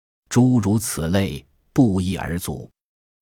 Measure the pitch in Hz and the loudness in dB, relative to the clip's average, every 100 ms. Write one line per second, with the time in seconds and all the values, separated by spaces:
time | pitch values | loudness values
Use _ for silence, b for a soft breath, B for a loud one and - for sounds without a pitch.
0 | _ _ - 123 127 123 101 110 - - | _ _ -2 2 4 4 2 0 -2 -4
1 | 80 98 95 69 - _ _ - 120 92 | -2 0 -2 -6 -14 _ _ 2 2 2
2 | 90 87 - 87 - 65 60 _ _ _ | -2 -4 -6 -6 -6 -10 -12 _ _ _
3 | _ _ | _ _